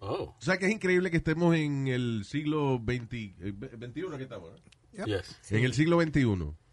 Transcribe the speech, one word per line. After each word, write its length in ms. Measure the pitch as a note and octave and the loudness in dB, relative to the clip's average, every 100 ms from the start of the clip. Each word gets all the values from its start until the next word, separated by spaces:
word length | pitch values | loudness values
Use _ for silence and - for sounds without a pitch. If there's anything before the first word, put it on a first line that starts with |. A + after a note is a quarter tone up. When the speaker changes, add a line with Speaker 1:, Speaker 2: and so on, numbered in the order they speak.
Speaker 1:
Oh. 340 | G2 E3+ - - | -6 -6 -6 -6
Speaker 2:
O 20 | |
sea 180 | E3+ F#3 | -2 2
que 80 | F#3+ | 2
es 60 | |
increíble 380 | A3 F#3 F3+ F3+ | 2 4 4 4
que 80 | E3 | 2
estemos 360 | D#3+ D#3+ E3+ | 2 4 4
en 320 | E3 D3 C#3 C3+ | 4 2 0 0
el 360 | B2+ A#2+ A2 | 0 0 -2
siglo 540 | G2 D3 D3+ D3+ C#3 B2+ | -4 -4 -2 0 2 0
veinte, 540 | A2+ B2 A2+ A#2+ G#2 F2 | -2 -4 -6 -8 -10 -8
eh, 120 | F#2+ | -10
ve-, 160 | G2+ - A2 | -8 -12 -12
veintiuno 400 | B2 D4+ F#4 C3+ | -12 -8 -8 -8
que 80 | |
estamos, 260 | C3 G#2 E2 | -10 -12 -16
¿no? 60 | - - _ _ | -20 -20 _ _
Speaker 3:
Yep. 140 | G3 C#3+ | -10 -4
Speaker 1:
Yes. 320 | F#2+ - - | -4 -6 -16
Speaker 4:
Sí. 140 | - G#2+ | -4 0
Speaker 2:
En 80 | |
el 100 | B2+ | 2
siglo 240 | A#2 D#3+ E3+ | 2 4 4
veintiuno, 580 | D#3+ C#3+ A#2+ F#2 D2+ D#2 _ | 4 2 2 2 -4 -8 _